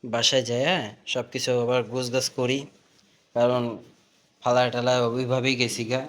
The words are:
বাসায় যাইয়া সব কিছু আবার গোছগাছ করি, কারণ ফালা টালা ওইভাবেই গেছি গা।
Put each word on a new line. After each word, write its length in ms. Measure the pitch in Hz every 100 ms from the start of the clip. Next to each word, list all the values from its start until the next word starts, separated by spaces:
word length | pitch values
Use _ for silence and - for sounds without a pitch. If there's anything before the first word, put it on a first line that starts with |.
বাসায় 380 | 127 113 - 135
যাইয়া 520 | 117 120 143 185 107 101 -
সব 180 | 127 120
কিছু 280 | 131 127 123
আবার 220 | 120 127
গোছগাছ 480 | 110 123 123 127 127
করি, 360 | - 123 135 143 _ _ _ _ _ _
কারণ 440 | 120 120 123 120 107 - _ _ _ _ _
ফালা 300 | 127 123 123
টালা 360 | 120 123 127 123
ওইভাবেই 480 | 120 127 127 127
গেছি 300 | 123 120 -
গা। 220 | 113 127